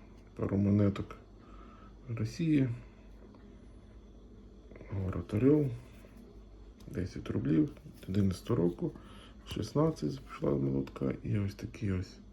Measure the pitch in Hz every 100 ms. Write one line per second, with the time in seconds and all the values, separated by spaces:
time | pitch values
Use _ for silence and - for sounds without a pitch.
0 | - - - - - 101 101 104 101 101
1 | 98 - - - - - - - - -
2 | 127 110 113 - 165 147 127 117 - -
3 | - - - - - - - - - -
4 | - - - - - - - - - 98
5 | 92 87 87 104 131 151 139 117 - -
6 | - - - - - - - - - -
7 | 90 - - 104 135 156 147 - - -
8 | - 98 98 87 - - 87 - 165 -
9 | - - - - - - 98 139 160 156
10 | 151 135 - - 71 71 67 67 67 -
11 | 67 - 101 107 98 - 101 - 104 92
12 | 92 - -